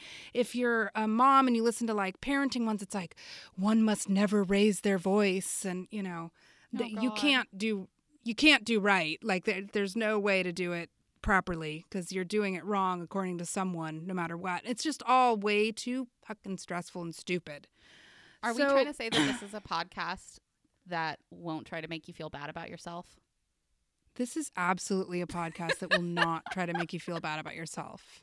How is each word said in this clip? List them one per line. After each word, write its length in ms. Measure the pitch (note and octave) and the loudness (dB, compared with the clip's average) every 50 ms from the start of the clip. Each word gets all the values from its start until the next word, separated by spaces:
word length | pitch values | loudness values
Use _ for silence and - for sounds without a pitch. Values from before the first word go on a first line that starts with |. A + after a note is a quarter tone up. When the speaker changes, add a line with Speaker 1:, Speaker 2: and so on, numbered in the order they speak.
| - - - - - - - | -6 -16 -18 -18 -14 -6 0
Speaker 1:
if 200 | A#3+ A#3+ - - | 0 0 0 0
you're 340 | A#3+ B3 A#3+ A#3 A3+ G#3+ G3 - | 0 0 2 2 2 0 0 -2
a 120 | A3 G#3+ | -2 0
mom 400 | A3 A3 A#3 B3+ C#4 C4+ C4+ C4+ | 2 4 6 8 8 8 8 6
and 80 | B3 A#3+ | 6 4
you 80 | A3+ | 4
listen 240 | A3+ A#3 A3 - A#3+ A3+ | 2 2 0 0 -2 -2
to, 60 | G#3+ | 0
like, 280 | G#3 G3 F#3+ G3 - | 0 0 -2 -4 -6
parenting 420 | - C4 C#4+ C#4 C#4 B3+ - B3 A#3 | -4 -2 0 2 2 0 0 0 0
ones, 160 | A3 G#3+ G3 | 0 -2 -2
it's 120 | G3+ - - | -4 -6 -6
like, 220 | G3 F3 - - - - - - - - - - | -6 -6 -6 -10 -16 -20 -18 -18 -18 -18 -14 -6
"One 280 | F#3 F#3+ G#3+ A3 A3+ | -2 2 4 6 6
must 260 | A3 A3 G#3 G3+ - G3+ | 6 4 4 2 0 2
never 340 | F#3+ G3 G#3 F#3+ G#3+ G#3 | 2 4 4 4 4 2
raise 380 | G3 F3 G3 G3+ G#3 G#3+ F#3+ - | 2 4 4 4 6 4 4 2
their 180 | - G3+ G3 F#3 | 2 2 2 2
voice." 680 | E3+ F#3+ G3 G#3+ G#3 G3 F#3 F#3+ F#3 - - - - | 2 2 4 4 4 4 2 0 -2 -4 -6 -4 -4
And, 200 | F#3+ F3+ F#3 F3+ - | -4 -4 -6 -6 -6
you 120 | G#3+ G#3 | -6 -6
know, 300 | F#3+ F#3 F3 E3 E3 E3+ _ _ _ _ _ _ _ - - | -6 -6 -6 -8 -10 -12 _ _ _ _ _ _ _ -8 -4
Speaker 2:
Oh, 40 | B3+ | -4
Speaker 1:
that 120 | A#3 A3+ | -4 -2
you 200 | G#3+ A3 A#3+ B3+ | -2 -2 -2 -2
Speaker 2:
God. 60 | G#3+ - | 0 2
Speaker 1:
can't 400 | C4+ D4 C4+ B3+ - - - F#3 | 4 4 4 4 2 -2 -4 -4
do, 300 | G#3+ A3 G#3+ G3 F#3 - _ _ _ _ _ _ - | -2 -2 -2 -2 -6 -10 _ _ _ _ _ _ -6
you 100 | A#3 G#3+ | -6 0
can't 300 | - D4 D#4 C#4+ B3 G#3 | 6 8 8 8 8 6
do 160 | A3+ A3+ G#3 | 2 2 4
right. 420 | F#3+ G#3 G3 F#3 D#3+ D#3 D#3+ - | 4 4 4 4 2 0 -4 -4
Like, 220 | - A3 F#3 F#3 - | -2 0 0 0 2
there, 180 | A3 F#3 F#3+ | 0 -2 -2
there's 320 | G3 G3+ - G#3 G3+ G3 F#3+ | -2 -2 0 0 0 0 0
no 240 | A3+ A3 G#3+ A3 G#3 | 0 0 2 2 2
way 240 | G3+ G#3 F#3+ F#3 | 2 4 4 4
to 100 | F3+ F3+ | 2 0
do 200 | F3 F3+ F3+ F3 | -2 -2 -2 -2
it 180 | F3 E3+ E3+ - _ _ _ _ _ _ | -2 -4 -6 -10 _ _ _ _ _ _
properly 600 | - G#3+ G3+ F#3 F3 F#3+ F3 D#3+ D#3+ D3+ D3+ D#3+ - - | 0 4 4 4 2 2 -4 -4 -4 -6 -6 -8 -10 -8
'cause 220 | - F#3+ E3+ - | -8 -6 -6 -4
you're 120 | F#3 F#3+ F#3 | -4 -4 -2
doing 300 | E3+ G#3 G#3+ G#3 G3 F#3+ | 0 0 0 0 0 -2
it 100 | E3+ C#3+ | -4 -2
wrong 380 | G3+ G#3 G3 F#3+ F#3 F3+ F3 | -2 0 2 2 2 0 -2
according 360 | E3+ - - G3 F#3+ F#3 F3 E3+ | -4 -4 -4 -2 -2 -2 -2 -4
to 60 | F3 | -6
someone, 600 | - - G3+ F#3+ F#3 F3 E3 D#3+ D#3 D#3 D#3+ E3+ | -4 -4 -2 -2 -2 -2 -4 -4 -6 -6 -6 -6
no 80 | F#3+ F#3 | -6 -4
matter 220 | F3+ E3 E3 E3+ | -4 -4 -4 -6
what. 260 | E3+ F#3+ F#3 F3+ E3+ - | -6 -4 -4 -4 -4 -4
It's 180 | A#3+ A#3+ - - | -4 -4 -2 -2
just 180 | D#4 C4+ - - | -4 -4 -2 2
all 320 | A#3+ B3+ C4 B3+ B3 A3+ | 4 6 6 6 6 4
way 340 | G#3 G3+ G#3 G#3 G#3 G#3+ A3+ | 4 2 2 4 4 4 2
too 360 | A3 - - B3 B3 C4 B3+ - _ _ _ | 0 -4 -4 -4 -4 -4 -6 -8 _ _ _
fucking 340 | - G#3+ - - F#3+ F#3+ F3 | -14 -14 -12 -10 -10 -10 -8
stressful 440 | - - F3 F3 F3 - - F3+ | -8 -8 -8 -8 -8 -8 -10 -10
and 120 | E3+ E3+ D#3+ | -8 -8 -10
stupid. 520 | - - - F3+ E3+ - D#3 C#3+ C#3+ - - _ _ _ - - - - - - - - - _ - | -10 -6 -4 -4 -4 -4 -8 -14 -14 -16 -20 _ _ _ -20 -20 -20 -20 -20 -20 -20 -20 -20 _ -6
Speaker 2:
Are 100 | - A#3+ | -4 -2
we 60 | A3+ B3+ | 0 2
Speaker 1:
So 80 | C#4+ C#4 | 2 4
Speaker 2:
trying 140 | C#4 C4+ C4 | 6 4 4
to 80 | D4 C#4+ | 2 -2
say 140 | - A#3 A3+ | -6 -4 0
that 80 | A3 - | 2 2
this 240 | D4 C#4 B3+ A#3+ | 2 2 0 -4
is 100 | G3+ G3 G#3 | -8 -10 -12
a 60 | G#3 | -12
podcast 760 | - - F3+ E3 F3 F#3 - G3 E3 E3+ F#3 - - - - - _ _ _ _ _ _ _ _ _ | -8 -6 -4 -4 -4 -4 -6 -6 -6 -6 -6 -8 -10 -18 -20 -20 _ _ _ _ _ _ _ _ _
that 320 | F3 F3 E3 D#3+ D#3 - - _ - | -6 -4 -2 -2 -2 -4 -6 _ -20
won't 360 | E3 F3 E3+ E3+ D#3+ D3+ - | -16 -12 -8 -6 -6 -8 -8
try 140 | - F3 E3 | -8 -10 -10
to 80 | D#3+ D#3+ | -8 -8
make 180 | E3 D#3+ - - | -10 -10 -12 -14
you 60 | F3 | -14
feel 160 | - D#3+ D#3 | -12 -12 -10
bad 180 | - C#3+ C#3+ D3+ | -10 -10 -10 -10
about 180 | D#3+ E3+ E3 - | -10 -10 -10 -12
yourself? 460 | F3 E3 - E3+ E3+ F3 - - - _ _ _ _ _ _ _ _ _ _ _ _ _ _ _ _ _ _ _ _ | -14 -12 -12 -12 -12 -12 -14 -16 -20 _ _ _ _ _ _ _ _ _ _ _ _ _ _ _ _ _ _ _ _
Speaker 1:
This 220 | - B3 A#3+ - | -6 -6 -4 -4
is 140 | D#4+ D4 - - | -8 -8 -6 -4
absolutely 640 | F#3 F3+ F3+ F#3+ F3+ - - G3 F#3+ F#3 F3+ F3+ F3 | -2 0 0 0 0 -2 -2 -2 -2 -2 -4 -4 -6
a 60 | F3 | -6
podcast 520 | E3 - F3 E3+ E3 - - E3+ E3 F3+ - | -6 -6 -6 -6 -6 -6 -6 -4 -4 -4 -4
that 100 | F#3 E3 | -2 0
will 120 | F#3+ F3+ | 0 0
not 420 | F3 F3 E3+ E3+ E3+ E3 E3 D#3+ - - | 0 0 0 0 0 0 0 -4 -6 -6
try 160 | - F#3+ F3 | -4 -4 -4
to 60 | E3+ | -2
make 200 | E3+ E3+ E3+ - | -2 -4 -4 -4
you 60 | F#3+ E3 | -6 -8
feel 200 | - - E3+ D#3+ | -6 -6 -6 -6
bad 180 | - D#3 D#3 D#3 | -4 -6 -6 -6
about 140 | D3+ D3+ - | -6 -8 -8
yourself. 680 | D#3+ E3 - - F3 C#3+ - - - - - - - | -10 -10 -10 -10 -10 -10 -12 -12 -18 -20 -20 -20 -20